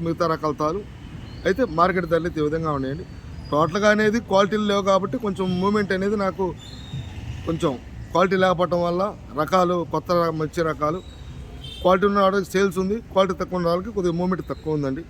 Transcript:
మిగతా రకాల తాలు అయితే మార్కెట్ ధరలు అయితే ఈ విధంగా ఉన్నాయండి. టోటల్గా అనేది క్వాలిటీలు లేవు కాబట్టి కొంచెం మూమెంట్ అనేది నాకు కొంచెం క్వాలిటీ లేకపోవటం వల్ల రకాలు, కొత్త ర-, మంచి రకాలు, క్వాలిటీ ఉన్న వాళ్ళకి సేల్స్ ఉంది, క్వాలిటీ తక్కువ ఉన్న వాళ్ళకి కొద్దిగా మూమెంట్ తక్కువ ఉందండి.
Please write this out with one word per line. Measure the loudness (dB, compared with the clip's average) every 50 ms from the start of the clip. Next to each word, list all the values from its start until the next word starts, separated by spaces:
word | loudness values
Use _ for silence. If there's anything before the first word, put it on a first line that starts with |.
| -2
మిగతా | -2 0 2 2 2
రకాల | 2 0 0 -2 0 0 0
తాలు | 0 0 -2 -6 -10 -14 -16 -14 -14 -14 -14 -14 -14 -10 -4 0
అయితే | 0 0 2 0 0 2 4
మార్కెట్ | 4 4 4 2 0 2
ధరలు | 0 0 0 0
అయితే | -2 0
ఈ | 0 0
విధంగా | 0 0 -2 0 -2 -2
ఉన్నాయండి. | -2 -4 -6 -8 -10 -12 -14 -16 -16 -14 -14 -14 -6 0
టోటల్గా | 2 2 2 2 2 2 4 4 4
అనేది | 4 4 2 2 0 0 2
క్వాలిటీలు | 4 4 4 4 2 0 0 2
లేవు | 0 2 4 4
కాబట్టి | 4 2 2 0 -4 -4 -4
కొంచెం | -4 -4 -2 -2 -2 0 0
మూమెంట్ | 2 2 2 2 0 0 0
అనేది | 0 0 0 0 0 0
నాకు | 0 -2 -2 -2 -4 -4 -8 -12 -16 -16 -16 -12 -10 -10 -10 -10 -10 -10 -10 -10 -10 -8 -6 -4
కొంచెం | -4 -2 0 0 0 -2 -2 -8 -14 -14 -14 -8 -2
క్వాలిటీ | 2 2 2 4 4 4
లేకపోవటం | 4 4 4 2 0 0 0 0 0 0
వల్ల | 0 0 -2 -2 -4 -8 -14 -8 -4 -4
రకాలు, | 0 2 4 4 4 4 2 0 -2 -2 -4
కొత్త | -4 -2 0 2 2
ర-, | 2 2 0 -2
మంచి | -4 -2 -2 -2 0 0
రకాలు, | 0 0 0 -2 -2 -2 -6 -12 -16 -16 -16 -14 -14 -14 -14 -14 -14 -14 -14 -14 -6 2
క్వాలిటీ | 4 6 6 6 6 4
ఉన్న | 4 6 4
వాళ్ళకి | 4 4 2 0 0
సేల్స్ | 0 2 2 2 2 0
ఉంది, | 0 0 -2 -4 -4 0
క్వాలిటీ | 2 4 4 4 2 -4
తక్కువ | -4 -4 -2 0
ఉన్న | 0 2
వాళ్ళకి | 2 0 -2 -4 -4
కొద్దిగా | -2 0 0 0 0
మూమెంట్ | 0 0 0 -2 -4 -6
తక్కువ | -8 -6 -4 -4 -2 0
ఉందండి. | 0 -2 -2 -4 -8